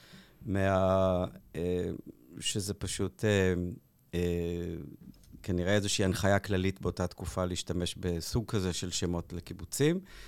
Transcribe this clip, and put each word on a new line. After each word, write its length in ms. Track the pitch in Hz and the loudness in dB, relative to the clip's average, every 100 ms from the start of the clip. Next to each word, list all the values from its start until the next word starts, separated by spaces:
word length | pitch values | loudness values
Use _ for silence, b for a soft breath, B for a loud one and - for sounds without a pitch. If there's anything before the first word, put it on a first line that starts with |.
| B B B B - | B B B B -4
מה-, 800 | 98 98 95 95 95 95 90 90 - - - | 0 4 4 6 4 4 2 0 -6 -12 -4
אה, 340 | 87 90 90 - - - 64 85 | -2 -2 -2 -6 -12 -20 -18 -8
שזה 340 | - 107 98 | -4 -4 -4
פשוט, 520 | 95 95 - 95 - 107 | -4 -4 -2 -4 0 4
אה, 280 | 101 92 90 87 - _ _ _ | 6 4 2 -2 -6 _ _ _
אה, 60 | 87 87 85 85 87 85 85 76 - - - - - | -2 0 0 -2 -2 -4 -8 -10 -16 -20 -20 -20 -10
כנראה 300 | - 87 87 | -2 0 4
איזושהי 320 | 104 101 - 95 | 4 2 2 2
הנחיה 340 | 90 98 98 | 2 4 4
כללית 420 | - 92 95 92 | 4 0 0 0
באותה 260 | 90 87 90 | -4 -2 -2
תקופה 380 | - 87 - 90 | -4 -6 -2 -2
להשתמש 500 | 87 - 87 87 - | -2 -4 -2 -2 -4
בסוג 460 | 92 85 - 123 104 | -4 -2 -2 -4 -2
כזה 260 | 107 92 | -2 -2
של 180 | 85 92 | -2 -4
שמות 420 | - 90 87 - | -2 -2 -2 -4
לקיבוצים. 680 | 87 - 87 85 - 147 180 185 B | -10 -10 -12 -8 0 2 2 -4 B